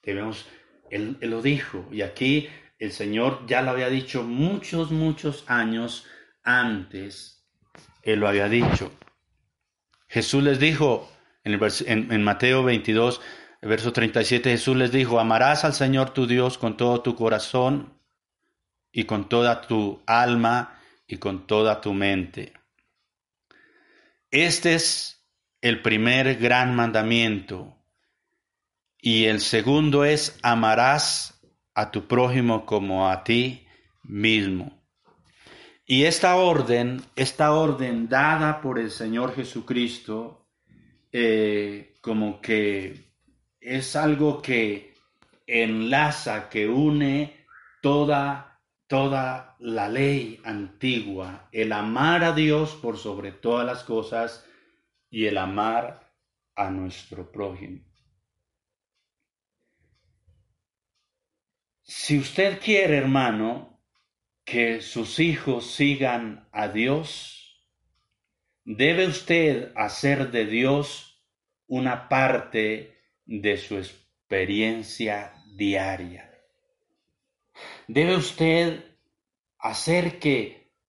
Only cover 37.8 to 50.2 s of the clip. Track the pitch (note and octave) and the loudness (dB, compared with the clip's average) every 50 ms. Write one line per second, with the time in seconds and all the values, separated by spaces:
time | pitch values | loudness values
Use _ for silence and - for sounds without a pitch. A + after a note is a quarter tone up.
37.8 | C3 B2 A#2+ A#2 A#2 A2+ B2+ C3+ C#3+ D#3 D#3+ D#3+ D#3 D3+ D3+ D3+ - C3+ B2 A#2 | -2 -4 -2 -4 -2 0 2 2 2 2 2 2 2 0 -2 -2 -4 -4 -4 -4
38.8 | A2+ G#2+ - - A#2 A2 A2+ A#2 B2 B2+ - C#3 B2 B2 - A#2 G#2+ - B2 A#2+ | -4 -6 -8 -8 -8 -6 -4 -2 -4 -4 -4 -6 -10 -8 -10 -12 -8 -4 -2 -2
39.8 | B2 A#2 - - - - G#2+ A2 A#2 A#2 - _ _ _ _ _ _ _ - _ | -2 -2 -4 -10 -10 -10 -10 -8 -10 -12 -16 _ _ _ _ _ _ _ -20 _
40.8 | _ _ _ _ _ _ - A#2+ A#2+ A2+ A2 A2 G#2+ G#2+ G#2 G#2 G#2 G2+ G2+ G#2 | _ _ _ _ _ _ -2 0 2 4 4 4 2 2 0 -2 -2 -4 -8 -12
41.8 | G#2 _ _ _ - A#2+ A2+ G#2+ G#2+ G#2+ G2 - - - A2+ G#2+ G#2 G#2 G2+ G2 | -16 _ _ _ -8 -4 -2 0 -2 -2 -4 -8 -4 -2 0 0 0 0 -2 -4
42.8 | F#2+ F#2+ - - - _ _ _ _ _ _ _ _ _ _ _ - B2 B2+ C3 | -6 -10 -14 -16 -20 _ _ _ _ _ _ _ _ _ _ _ -12 -8 -6 -6
43.8 | B2+ - - D3 D3+ D3+ D3+ C#3+ D3+ D3+ C#3+ D3 - - B2+ A#2 A2+ G#2+ G2+ G2+ | -6 -4 -4 0 2 2 2 4 2 2 0 -2 -4 -2 0 0 0 0 -2 -6
44.8 | - - _ _ _ _ _ _ _ _ _ _ _ - A#2+ A#2 A2+ A2+ A2 A2 | -10 -18 _ _ _ _ _ _ _ _ _ _ _ -2 0 0 2 2 0 -2
45.8 | A2+ A#2 C3 C#3 D3+ D3+ D3 - - B2 G#2+ G#2+ G#2 - - A2 G#2 G#2+ A#2 C3 | 0 2 2 2 2 2 0 -4 -6 -6 -6 -6 -8 -6 -4 -2 0 0 2 2
46.8 | D3+ D3+ D3+ D3 D3 C#3 C3+ C#3+ D3+ D3 - _ _ _ - - - - _ _ | 2 2 2 2 2 2 0 -2 -2 -4 -10 _ _ _ -20 -20 -20 -20 _ _
47.8 | - C#3 C#3+ D3 D3 C#3+ D3 C#3 C#3 C#3+ C#3 C#3 - - _ _ _ _ _ _ | 0 2 2 2 2 2 2 0 0 -2 -6 -8 -12 -20 _ _ _ _ _ _
48.8 | _ _ C#3 C3+ C3+ C#3 C3+ C3+ C3 C3 B2+ B2+ - - _ _ A#2+ A#2+ A2+ A2 | _ _ 0 0 2 2 0 -2 -2 -4 -6 -8 -12 -18 _ _ -10 -6 -4 -4
49.8 | G2+ G#2 A2+ C3 C#3 C#3 C#3+ C3+ | -4 -4 -2 0 0 0 0 0